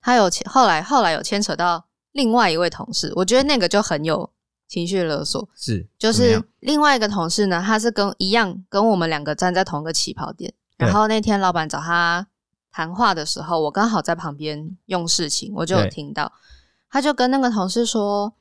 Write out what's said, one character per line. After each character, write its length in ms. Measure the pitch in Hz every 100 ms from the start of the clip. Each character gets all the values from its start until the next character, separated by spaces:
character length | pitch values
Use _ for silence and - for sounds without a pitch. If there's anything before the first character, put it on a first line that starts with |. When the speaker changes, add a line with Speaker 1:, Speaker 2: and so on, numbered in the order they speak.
Speaker 1:
他 140 | -
有 160 | 247 190
牵-， 180 | - -
后 180 | 269 240
来， 120 | 160
后 220 | 175 277
来 80 | 196
有 80 | 156
牵 220 | - 202
扯 140 | 208 -
到 300 | 175 170 - _ _
另 180 | 277 254
外 180 | 233 208
一 80 | 165
位 140 | 175
同 220 | - -
事， 200 | - - -
我 80 |
觉 120 | 185 247
得 60 |
那 160 | 269 277
个 100 | 175
就 140 | 202
很 220 | 214 151
有 260 | 156 160 - _ _ _ _
情 180 | - 170
绪 160 | 190
勒 220 | 170 143
索。 240 | 147 - 214 _
Speaker 2:
是， 320 | - 104 85 _
Speaker 1:
就 140 | 214
是 60 | 220
Speaker 2:
怎 80 | 247
么 60 |
样？ 120 | 220 - _
Speaker 1:
另 200 | - 294
外 140 | 294
一 40 | 262
个 80 | 214
同 200 | 202 165
事 180 | 180 202
呢， 140 | 175
他 120 | 185 220
是 140 | 226
跟， 240 | 214 202 -
一 120 | 190
样 340 | 220 208 185 185
跟 200 | 196 220
我 40 |
们 140 | 196 165
两 160 | 156
个 100 | 147
站 180 | 165 185
在 120 | 180
同 160 | 190 147
一 40 |
个 80 | 156
起 220 | 165 -
跑 180 | - 131
点。 200 | - - - _ _
Speaker 2:
对。 100 | 117
Speaker 1:
然 80 |
后 120 | 202 214
那 140 | 220
天 180 | 214 202
老 140 | 190
板 160 | 170 156
找 100 | 147
他 480 | 160 170 170 175 196 _ _ _ _
谈 200 | - 160
话 220 | 185 233
的 100 | 170
时 160 | 156 -
候， 200 | 160 170
我 80 | 151
刚 180 | 165 226
好 140 | 214
在 140 | 160 170
旁 200 | 170 143
边 400 | 151 151 156 185 _
用 200 | 185 170
事 220 | - 175
情， 240 | - -
我 100 | 220
就 120 | 160 170
有 120 | 104
听 240 | - 147
到。 140 | 147 151
Speaker 2:
对。 60 | _ _ - _ _ _
Speaker 1:
他 120 | 269
就 100 | 285
跟 180 | 285 254
那 80 | 269
个 120 | 254
同 180 | 214 190
事 160 | 208
说 480 | 233 226 202 202 208 -